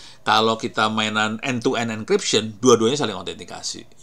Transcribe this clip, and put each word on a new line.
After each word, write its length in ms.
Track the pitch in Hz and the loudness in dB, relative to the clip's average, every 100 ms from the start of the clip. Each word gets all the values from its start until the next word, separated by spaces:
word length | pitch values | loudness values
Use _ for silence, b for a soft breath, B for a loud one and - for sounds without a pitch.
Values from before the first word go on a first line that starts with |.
| B B - | B B 2
Kalau 320 | 110 110 113 | 4 4 0
kita 320 | 113 - 110 | -4 0 0
mainan 480 | 110 107 107 107 110 139 | 0 0 0 -2 -2 -4
end-to-end 480 | 123 135 117 117 | -2 -2 -2 -4
encryption, 640 | 110 110 196 - 113 110 113 | -8 -2 -2 2 -2 -2 2
dua-duanya 400 | 127 113 113 143 | 4 6 4 0
saling 160 | 113 | -4
autentikasi. 720 | 92 92 87 87 85 - 87 - - | -6 -10 -12 -14 -12 -12 -12 -16 -16